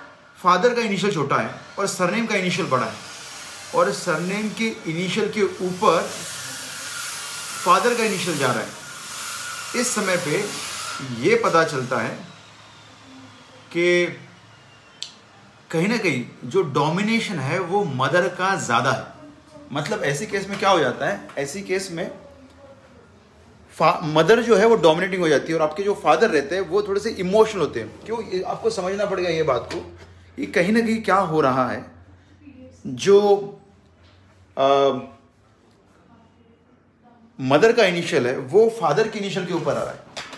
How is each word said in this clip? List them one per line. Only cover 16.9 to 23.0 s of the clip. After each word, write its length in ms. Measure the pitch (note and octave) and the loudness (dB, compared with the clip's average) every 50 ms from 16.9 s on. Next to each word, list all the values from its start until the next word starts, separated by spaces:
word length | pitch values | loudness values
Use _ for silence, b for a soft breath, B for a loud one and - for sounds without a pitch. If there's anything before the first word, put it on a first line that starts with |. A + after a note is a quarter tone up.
| E3 F#3 G#3 G#3+ A3+ A3+ - - G3 | 0 0 0 0 0 0 -2 -4 -4
है, 240 | D#3 C3 C3+ E3+ F#3+ | -6 -4 -2 -2 -4
वो 240 | F#3 E3 F#3 G#3 G3+ | -2 -2 -2 0 0
mother 440 | D#3+ B2+ B2+ C3 C#3 D3+ F3+ F3+ F3+ | -2 -2 -2 0 2 2 2 2 0
का 280 | F3+ - F#3 F#3+ G3 | -2 -2 -2 -2 -2
ज़्यादा 360 | E3 B2 B2 A#2 A#2+ B2+ C3+ | -2 -2 0 0 2 2 0
है। 220 | A#2+ - - - - - - - - - - - - - - - C3 | 0 -2 -4 -10 -16 -20 -20 -20 -20 -20 -20 -20 -20 -20 -16 -8 -6
मतलब, 300 | D3+ D3 - G#3+ - E3+ | -6 -4 -4 -4 -2 -2
ऐसी 220 | C#3+ C#3+ - G#3+ | -2 -2 -2 -4
case 240 | - - G3 F#3+ G3 | -4 -4 -6 -4 -6
में 100 | G3+ G3 | -4 0
क्या 100 | G3+ G3 | 2 4
हो 100 | F#3+ E3+ | 4 4
जाता 260 | C#3 B2 A2+ - C3+ | 4 2 0 -2 -4
है, 220 | E3+ G3+ G3 - - - C3+ | -4 -4 -6 -8 -10 -8 -6
ऐसी 240 | C#3+ C#3 - G3+ | -6 -6 -6 -10
case 300 | G3 - F#3 G3 F#3+ F3 | -6 -4 -4 -4 -4 -6
में 200 | E3+ D#3+ D#3 C#3+ - - - - - - - - - - - - - - - - - - | -6 -8 -8 -8 -10 -14 -18 -20 -20 -20 -20 -20 -20 -20 -20 -20 -20 -20 -20 -20 -20 -20